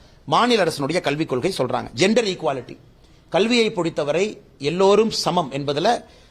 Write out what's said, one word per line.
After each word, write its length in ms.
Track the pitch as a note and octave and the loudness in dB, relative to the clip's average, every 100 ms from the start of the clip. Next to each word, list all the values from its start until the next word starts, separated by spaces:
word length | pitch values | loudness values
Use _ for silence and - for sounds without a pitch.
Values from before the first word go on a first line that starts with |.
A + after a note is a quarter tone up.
| - - | -20 -18
மாநில 400 | - E3 A#3+ A#3 | -2 2 4 2
அரசினுடைய 360 | E3+ - C#3 F3 | 2 0 -2 -2
கல்விக் 280 | E3 D3 D#3+ | -2 -2 -2
கொள்கை 260 | B2+ D3+ F#3+ | -2 -2 -2
சொல்றாங்க. 300 | B2+ B2 A2+ A2+ | -2 -4 -6 0
ஜெண்டர் 320 | F#3 A3+ A3 | 2 2 0
ஈக்குவாலிட்டி, 480 | F3+ D#3 C3+ A2+ - - _ _ - _ | -2 -4 -6 -8 -16 -20 _ _ -20 _
கல்வியை 420 | E3 A3 A#3+ A3 | 0 2 2 2
பொறுத்தவரை 680 | - E3+ E3 D3 D3+ G#3 - - - | 0 -4 -2 -2 0 -2 -4 -18 -8
எல்லோரும் 520 | C#3 E3+ F#3+ G3+ A3 | -4 2 4 6 4
சமம் 420 | G#3+ - F3 C#3+ | 0 -2 0 -2
என்பதுல 520 | C3+ C#3+ C#3+ F3 - - - - | -4 -4 -2 0 0 -4 -20 -20